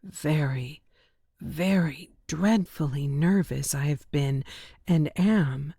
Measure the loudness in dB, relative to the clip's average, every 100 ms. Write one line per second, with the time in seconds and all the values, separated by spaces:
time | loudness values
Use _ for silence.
0 | -18 -8 -2 0 0 -4 -8 -14 _ _
1 | _ _ _ _ -12 -4 2 2 2 -2
2 | -16 _ _ 0 4 4 2 -4 -4 -2
3 | -2 2 4 4 2 -4 -4 -2 -2 -2
4 | -2 -2 0 -2 -4 -12 -20 -20 0 2
5 | 2 2 2 4 2 -2 -8